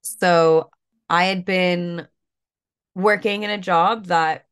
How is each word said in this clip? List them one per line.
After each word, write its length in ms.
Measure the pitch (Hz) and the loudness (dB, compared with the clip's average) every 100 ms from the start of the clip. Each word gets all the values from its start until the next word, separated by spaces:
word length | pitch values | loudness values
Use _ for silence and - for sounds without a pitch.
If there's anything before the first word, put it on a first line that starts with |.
So 680 | - - 185 170 165 160 - _ _ _ _ | -16 -4 2 4 4 2 0 _ _ _ _
I 140 | 170 | 0
had 200 | 185 190 | 0 -2
been 640 | 185 185 180 175 175 170 - _ _ _ _ _ _ _ _ | -2 -2 0 -2 -6 -10 -14 _ _ _ _ _ _ _ _
working 480 | 185 202 208 220 202 | -2 0 0 -2 -4
in 80 | 208 | -6
a 80 | 208 | -6
job 480 | 185 170 180 233 185 | 0 2 2 0 -2
that 400 | 170 160 156 _ | 0 0 -2 _